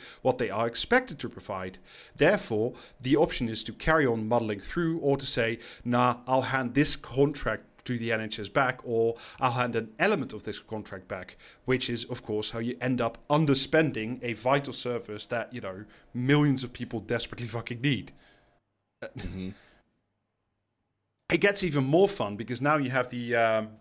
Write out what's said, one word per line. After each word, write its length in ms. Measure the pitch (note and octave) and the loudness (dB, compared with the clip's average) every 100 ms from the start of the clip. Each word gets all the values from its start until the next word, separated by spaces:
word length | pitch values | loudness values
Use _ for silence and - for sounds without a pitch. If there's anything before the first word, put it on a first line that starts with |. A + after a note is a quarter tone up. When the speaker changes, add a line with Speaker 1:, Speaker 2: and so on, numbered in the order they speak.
| - - | -18 -4
Speaker 1:
what 160 | C3 B2+ | -2 0
they 120 | A2 | -2
are 180 | G2+ A#2 | 0 -2
expected 520 | - - B3 B3+ D3 | -2 2 2 2 -10
to 100 | A2+ | -10
provide. 500 | - - F#2+ F#2+ F#2 - - - - | -10 -10 -8 -8 -12 -20 -20 -14 2
Therefore, 580 | D3 G3+ - G#2+ A#2+ - - - | 4 4 0 0 0 -4 -20 -8
the 160 | B2+ D3 | 2 4
option 320 | E3+ - A#2 | 4 2 -2
is 140 | A2 - | -4 -6
to 80 | |
carry 320 | - - D#3+ C3 | -4 2 4 4
on 220 | A2+ G#2+ | 0 0
muddling 340 | A#2+ A2+ C#3+ | 0 0 -6
through 380 | - E3+ E3 E3 | -4 -2 -2 0
or 180 | C#3+ C#3 | 0 0
to 80 | - | 0
say, 340 | - A2+ A#2 - - | -2 -2 -2 -10 -10
"Nah, 340 | B2 A#2+ B2 A#2+ - | 0 2 4 2 2
I'll 180 | C3 | 2
hand 300 | A#2 C3 B2 | 2 -2 0
this 220 | C3 D3 - | 2 2 2
contract 680 | - B2 C#3+ D3 A#2+ G#2+ - _ - | -2 2 2 2 -4 -4 -8 _ -6
to 120 | A#2+ | -4
the 140 | A2+ | -2
N 80 | A2 | -2
H 180 | A2 - | -2 -8
S 100 | G#2 | -2
back, 300 | D3 B2+ B2 B2+ | 0 0 -2 -2
or 320 | A2+ A2+ A2+ - - | 2 4 2 -10 -2
I'll 100 | B2+ | 0
hand 240 | B2 B2 A2+ | 2 0 0
an 160 | A2 - | -4 0
element 320 | F#3+ G3 A2 | 2 2 -2
of 120 | G#2+ | -8
this 160 | - G2 | -8 -10
contract 500 | - A2 G2 F#2+ - | -8 -10 -8 -14 -10
back," 260 | F#2+ F#2 - - - - | -10 -10 -18 -20 -14 -2
which 240 | B2+ - | 0 0
is, 160 | A#2 - | -4 -4
of 180 | B2 | -8
course, 280 | - G#2+ G#2+ | -4 -4 -4
how 80 | A#2 | -4
you 180 | A#2 - | -4 -4
end 220 | B2+ B2 | -2 0
up 160 | A#2 - - | -2 -4 0
underspending 880 | D3+ D3+ C3+ - D#3+ D#3 A2 A2 B2+ | 2 4 4 4 2 2 0 -6 -6
a 120 | B2 | -6
vital 400 | A2 B2+ C#3+ C#3 | -4 2 0 0
service 520 | A2+ B2 A#2+ G#2+ G#2 - | -6 -4 -6 -6 -10 -6
that, 240 | A#2+ G#2+ | -6 -6
you 60 | B2 | -10
know, 240 | G2 F#2 G#2+ - _ | -10 -10 -14 -20 _
millions 500 | B2 B2+ D3 D3 C3+ | -4 4 4 6 2
of 80 | A#2+ | -2
people 300 | - A#2+ A#2 | -8 -6 -6
desperately 460 | F#2+ A#2 - - A#2+ | -2 -2 -2 -6 -8
fucking 340 | A#2 - A#2 | -8 -8 -4
need. 320 | C#3 C3 - - _ _ _ _ _ _ _ - | -2 -2 -4 -18 _ _ _ _ _ _ _ -16
Speaker 2:
Mm-hmm. 460 | - - F#2 F#2 F#2 G2+ _ _ _ _ _ _ _ _ _ _ _ _ _ _ _ _ - | -14 -10 -10 -8 -10 -12 _ _ _ _ _ _ _ _ _ _ _ _ _ _ _ _ 0
Speaker 1:
It 100 | E3+ | 4
gets 220 | G3+ G3 | 4 4
even 200 | F3+ C#3+ | 2 2
more 240 | C3 D#3+ G3 | 4 6 6
fun 300 | - G2+ G#2 | 4 -4 -4
because 220 | A2+ A#2+ | -6 -2
now 180 | C#3+ D#3 | 2 2
you 120 | C3 | 2
have 200 | C3 B2+ | 0 -2
the, 240 | B2 A#2+ A#2 | -4 0 4
um, 340 | A2+ A2 G#2+ G#2+ | 4 4 0 -10